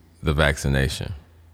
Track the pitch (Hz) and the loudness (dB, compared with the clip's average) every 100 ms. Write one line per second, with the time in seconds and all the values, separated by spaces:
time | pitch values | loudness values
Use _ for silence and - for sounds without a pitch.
0 | - - 78 73 73 73 69 67 67 - | -20 -6 -2 2 2 2 0 0 0 -2
1 | - - - - - | -8 -12 -16 -20 -20